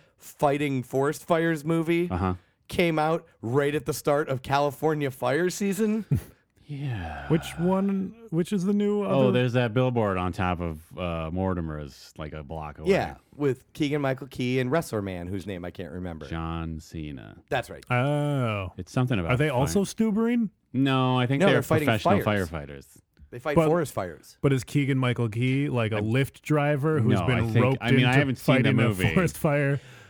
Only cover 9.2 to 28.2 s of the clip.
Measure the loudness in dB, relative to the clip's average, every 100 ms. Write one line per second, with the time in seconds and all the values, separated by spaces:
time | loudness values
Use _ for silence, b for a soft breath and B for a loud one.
9.2 | 4 4 2 2 2 2 2 2 0 0
10.2 | -2 -2 -2 -2 -4 -8 -12 -8 -6 -4
11.2 | -4 -2 -2 -2 -6 -8 -12 -16 -20 -14
12.2 | -12 -12 -12 -12 -12 -6 0 0 -2 -10
13.2 | _ -4 -2 -2 _ -6 -2 -2 -2 -4
14.2 | -8 -6 -2 0 0 -2 -2 -4 -4 -6
15.2 | -6 -8 -8 -10 -10 -10 -10 -8 -10 -10
16.2 | -8 -6 -6 -6 -6 -10 -12 -12 -10 -12
17.2 | -16 -16 -6 -6 -6 -12 -4 -2 0 0
18.2 | -2 -2 -2 -2 -6 -10 -6 -2 0 0
19.2 | 0 0 0 0 0 0 -2 0 0 2
20.2 | 0 0 -2 _ _ 0 2 2 2 2
21.2 | 2 4 4 4 4 2 4 2 4 2
22.2 | 2 0 -2 -6 -10 -16 -18 -20 _ _
23.2 | -18 -10 0 2 2 2 -2 -6 -8 -10
24.2 | -20 -2 0 0 0 -2 0 0 0 0
25.2 | -2 0 0 0 0 0 0 -2 0 0
26.2 | 0 -4 0 2 2 0 0 2 4 2
27.2 | 2 2 2 4 4 2 2 4 6 6